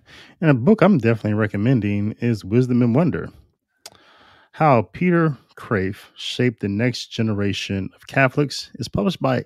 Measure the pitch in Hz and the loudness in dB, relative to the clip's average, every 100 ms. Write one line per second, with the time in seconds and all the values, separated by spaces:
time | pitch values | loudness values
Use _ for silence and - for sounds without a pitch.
0 | - - - - 165 135 135 214 180 190 | -8 -20 -20 -2 2 2 4 4 4 4
1 | 113 - 107 107 107 101 110 135 101 101 | 2 0 0 0 -2 0 0 2 0 -2
2 | 104 - 120 110 95 113 127 123 120 117 | -4 -4 -4 -4 0 0 2 2 2 2
3 | 175 - - - _ _ _ _ - - | 2 -2 -6 -14 _ _ _ _ -20 -20
4 | _ _ _ _ _ - 156 123 104 - | _ _ _ _ _ 0 4 4 2 -2
5 | 180 170 160 135 _ - - 107 95 104 | 0 2 2 -2 _ -16 -4 -2 -2 -6
6 | - - - - 123 117 104 101 123 113 | -14 -16 -8 -2 -2 -2 -4 -2 -2 -4
7 | - - 110 104 101 95 - 98 95 - | -8 -4 -2 -2 -2 -4 -4 -6 -6 -12
8 | - - 131 - 147 - - - - - | -6 0 0 0 -4 -4 -14 -12 -8 -4
9 | 202 170 139 127 | -4 -2 -2 -2